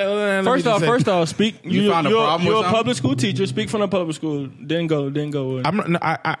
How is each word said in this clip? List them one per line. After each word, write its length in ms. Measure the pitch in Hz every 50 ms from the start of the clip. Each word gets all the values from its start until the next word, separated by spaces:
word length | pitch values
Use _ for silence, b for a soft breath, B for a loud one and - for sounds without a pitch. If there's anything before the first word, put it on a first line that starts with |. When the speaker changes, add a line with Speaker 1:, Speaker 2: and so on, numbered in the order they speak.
| 196 196 202
Speaker 1:
let 260 | 208 208 202 196 190 190
me 0 | 233
Speaker 2:
First 140 | 254 269 165
Speaker 1:
just 100 | 240 214
Speaker 2:
off, 60 | 190
Speaker 1:
say 40 | 165
Speaker 2:
first 220 | 185 240 262 - 226
off, 200 | 190 175 165 160
speak. 300 | - - 208 220 214 - -
Speaker 3:
You 160 | - 180 190 208
Speaker 2:
You, 60 | 202
Speaker 3:
found 160 | 170 165 151
a 40 | -
Speaker 2:
you're, 80 | 220 226
Speaker 3:
problem 200 | 220 - 165 170 175
with 40 | 202
Speaker 2:
you're 80 | 214 220
a 40 | 196
Speaker 3:
something? 120 | 180 220
Speaker 2:
public 200 | 226 226 240 240 -
school 180 | - 262 269
teacher. 300 | - - 202 - 185 196
Speak 240 | 175 127 208 220 196
from 100 | - 208
the 80 | 208 190
public 260 | 202 185 175 160 151
school. 320 | - 156 156 147 143 139
Didn't 420 | 131 - - - 147 160 170 170 160
go. 200 | 160 147 143 139
Didn't 220 | 139 151 147 147
go. 320 | 143 143 135 131 131 127 127
Speaker 1:
I'm 100 | 147 185
not, 120 | 214 - 160
no, 100 | 170 -
I, 160 | - 156 160 -
I, 140 | - 160 - -